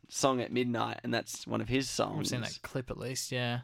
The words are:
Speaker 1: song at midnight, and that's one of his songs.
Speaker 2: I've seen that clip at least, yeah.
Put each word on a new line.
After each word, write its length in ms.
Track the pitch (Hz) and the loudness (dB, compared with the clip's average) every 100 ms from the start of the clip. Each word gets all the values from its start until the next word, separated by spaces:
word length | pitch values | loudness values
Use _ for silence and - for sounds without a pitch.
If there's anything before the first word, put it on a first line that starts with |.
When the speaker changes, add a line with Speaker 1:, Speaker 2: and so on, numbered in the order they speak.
| - | -10
Speaker 1:
song 320 | - 139 127 | 2 4 4
at 100 | 117 | 2
midnight, 500 | 123 123 113 113 - | 2 2 2 0 -2
and 80 | 120 | 0
that's 340 | 117 - - - | 0 -2 -8 -2
one 140 | 113 | -2
of 80 | 110 | 2
his 220 | 127 131 | 2 2
songs. 280 | - 98 156 | 2 2 2
Speaker 2:
I've 80 | 135 | 0
seen 120 | 123 | -2
that 180 | 110 - | -4 -6
clip 280 | - 135 127 | -6 -6 -4
at 60 | 123 | -6
least, 340 | 120 131 - | -4 -4 -2
yeah. 300 | 127 120 120 | 0 0 0